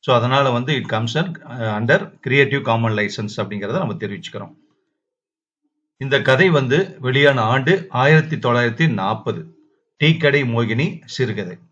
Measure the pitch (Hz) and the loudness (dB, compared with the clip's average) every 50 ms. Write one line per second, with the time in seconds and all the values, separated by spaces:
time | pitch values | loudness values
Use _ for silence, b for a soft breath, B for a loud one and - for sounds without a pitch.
0 | - - 131 120 113 123 131 139 139 135 120 120 123 131 131 131 - - - 110 | 0 2 2 2 2 2 2 2 2 2 0 0 -2 -2 -2 -4 -4 -4 -4 -4
1 | 113 113 117 147 175 196 165 - - - 120 120 113 110 107 107 113 117 151 190 | -4 -2 -2 -2 -4 -4 -6 -12 -14 -16 -10 -6 -4 -4 -4 -2 0 2 0 0
2 | 196 - - _ - 131 127 139 139 113 135 139 - 117 113 117 117 113 107 104 | 0 -4 -16 _ -6 0 4 4 4 4 2 -4 -2 0 0 0 0 0 0 -2
3 | 104 101 - - 110 104 - - 107 95 104 101 98 101 123 185 185 127 101 82 | -2 -4 -4 -6 -8 -8 -6 -8 -8 -6 -6 -8 -6 -4 -4 -4 -4 -4 -6 -6
4 | 107 98 101 92 80 - - 104 - 85 - _ _ _ _ _ _ _ _ _ | -8 -8 -8 -10 -12 -14 -14 -14 -14 -14 -18 _ _ _ _ _ _ _ _ _
5 | _ _ _ _ _ _ _ _ _ _ _ _ _ _ _ _ _ _ _ _ | _ _ _ _ _ _ _ _ _ _ _ _ _ _ _ _ _ _ _ _
6 | 135 139 135 139 - - 131 131 185 190 165 147 135 123 135 156 196 190 - - | -4 0 0 2 4 4 4 4 6 4 4 4 2 2 2 0 0 -2 -6 -8
7 | 127 123 127 139 143 143 139 127 110 110 120 135 131 143 180 190 170 - - 123 | -4 -2 2 4 4 4 4 4 2 2 2 2 2 2 0 0 0 -4 -2 0
8 | 131 143 156 160 147 160 156 123 110 123 120 120 120 120 117 - 165 160 120 101 | 4 6 6 4 4 2 -4 -4 0 0 2 2 2 0 0 0 0 0 0 0
9 | 95 98 110 110 - 123 101 82 80 - - _ _ _ _ _ _ _ _ _ | -2 -2 -4 -4 -4 -6 -6 -6 -8 -14 -18 _ _ _ _ _ _ _ _ _
10 | 147 151 160 160 160 147 139 143 139 123 117 117 117 104 113 117 147 196 208 - | 2 2 2 4 2 2 2 2 0 0 0 -2 -2 -2 -2 -2 -2 -2 -4 -8
11 | _ - - - 131 113 107 104 98 87 90 - _ _ | _ -16 -6 -4 -4 -4 -4 -6 -8 -10 -12 -16 _ _